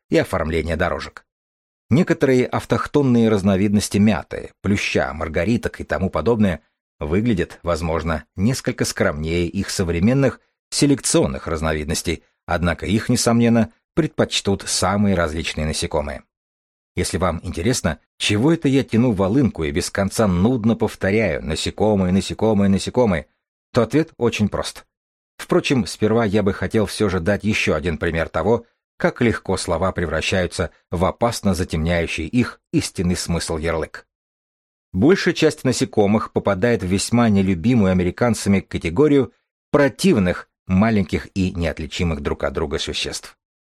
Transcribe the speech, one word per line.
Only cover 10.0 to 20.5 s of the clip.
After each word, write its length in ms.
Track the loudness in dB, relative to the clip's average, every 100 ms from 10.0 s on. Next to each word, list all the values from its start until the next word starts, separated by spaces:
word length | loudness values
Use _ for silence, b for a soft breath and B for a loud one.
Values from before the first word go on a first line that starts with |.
| 2 2 2 -2 _ _ _
селекционных 760 | 0 2 2 2 2 0 -2 -6
разновидностей, 760 | -4 -2 -2 -4 -4 -4 -6 _ _ -6
однако 400 | -2 -2 -2 -2
их, 220 | -2 0
несомненно, 640 | 0 2 4 4 4 2 b _ -2
предпочтут 680 | -2 0 -2 -2 -2 -2 -2
самые 480 | -2 0 2 2 2
различные 520 | 0 -2 -6 -4 -4
насекомые. 560 | -4 -4 -4 -4 -8 -16 _ _ _ _ _ _ -6
Если 220 | -4 -2
вам 220 | -2 -2
интересно, 560 | -6 -4 -2 -2 -2 -4 _ _
чего 340 | -2 2 2
это 160 | 2 2
я 160 | 0 2
тяну 280 | 2 2
волынку 520 | 2 2 2 2 0 -4
и 80 |
без 180 | -2 -4
конца 380 | -2 -2 0 2
нудно 480 | 4 2